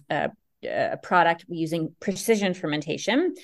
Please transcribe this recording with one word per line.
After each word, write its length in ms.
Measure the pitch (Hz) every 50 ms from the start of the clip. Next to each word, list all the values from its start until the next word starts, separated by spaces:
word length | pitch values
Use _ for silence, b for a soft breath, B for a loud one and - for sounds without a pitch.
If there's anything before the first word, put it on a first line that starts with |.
| - -
a, 200 | 156 147 151 - - _ _ _ _ - - -
a 280 | - - 123 - -
product 480 | - - - 196 180 165 165 170 170 - -
using 460 | 170 160 165 151 170 165 160 156 - -
precision 520 | - - 190 - - - 226 202 202 185
fermentation, 800 | 180 - - 156 147 151 147 160 151 143 - 190 226 285 359 349 - B